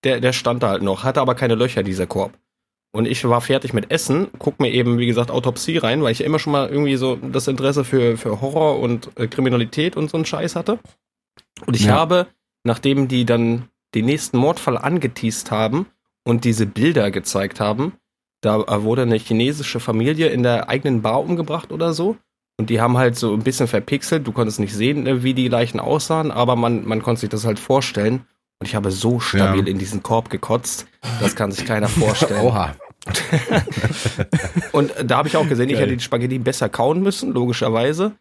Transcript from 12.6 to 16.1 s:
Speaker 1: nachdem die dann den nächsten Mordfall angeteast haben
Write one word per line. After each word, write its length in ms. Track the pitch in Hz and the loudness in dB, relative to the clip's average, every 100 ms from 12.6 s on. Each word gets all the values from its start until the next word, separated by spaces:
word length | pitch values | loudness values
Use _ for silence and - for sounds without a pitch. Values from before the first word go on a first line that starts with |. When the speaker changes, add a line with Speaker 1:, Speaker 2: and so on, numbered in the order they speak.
Speaker 1:
nachdem 460 | 120 117 139 139 131 | -2 0 2 2 2
die 160 | 127 | 0
dann 440 | 120 117 117 117 123 _ _ 123 | 2 2 2 0 -6 _ _ -2
den 80 | 113 | 0
nächsten 300 | 147 - 120 | 0 0 2
Mordfall 400 | 135 170 - 123 | 2 2 -2 -2
angeteast 720 | 139 175 151 - 113 107 - | 0 0 -2 -2 -4 -4 -4
haben 360 | 113 110 135 196 _ _ | 0 0 0 -4 _ _